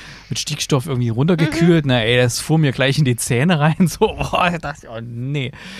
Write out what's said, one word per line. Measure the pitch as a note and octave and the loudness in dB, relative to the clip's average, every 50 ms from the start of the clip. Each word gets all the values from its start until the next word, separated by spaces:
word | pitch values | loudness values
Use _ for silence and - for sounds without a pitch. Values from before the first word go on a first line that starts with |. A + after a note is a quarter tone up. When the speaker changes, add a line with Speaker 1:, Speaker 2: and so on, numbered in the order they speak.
| - - - - - - | -20 -20 -20 -20 -12 -10
Speaker 1:
mit | - - | -8 -8
Stickstoff | - - D3+ - - - D3+ C3+ B2 | -6 -6 -6 -8 -2 0 0 0 0
irgendwie | D#3+ C3+ B2 B2 A#2 | -2 -4 -2 -2 -2
runtergekühlt. | A2+ A#2 C#3+ F3 F3+ D#3+ E3 D#4 D4 E4 E3+ F3 E3+ E3 D3 | 0 0 2 2 2 2 2 0 2 2 4 4 4 4 4
Speaker 2:
Mhm. | C3+ | 2
Speaker 1:
Na | B2+ A#2+ A2 | 0 2 2
ey, | A2+ B2 B2 | 2 2 4
das | B2 B2 - - | 2 2 0 -2
fuhr | - - D3+ D#3+ | -2 0 2 2
mir | D#3 C3+ | 2 2
gleich | A#2 - B2+ C3+ C3+ - | 2 2 0 0 2 2
in | D#3 | 2
die | B2 A#2+ | 2 2
Zähne | A2+ - - B2+ A#2 C#3 F#3 F#3 C#3+ | 0 -2 -2 0 0 2 2 2 2
rein. | C#3+ D#3+ D3+ - | 2 2 2 4
<laughs> | F#3+ D#3 | 2 0
So, | - - G#3+ G3 | 2 0 0 0
boah, | - - C#3 C3+ - - F3 F3 F3 | 0 -2 -6 -2 0 0 2 2 0
ich | D#3+ | -2
dachte, | - C#3+ C#3+ - - B2+ | -6 -8 -10 -10 -14 -14
oh | A2+ A2+ | -12 -12
nee. | A#2 A#2+ A#2 A#2 B2 C3+ C#3+ D3 C3 A2+ - - - - - - | -12 -10 -10 -8 -6 -4 -4 -4 -4 -6 -8 -12 -18 -18 -16 -16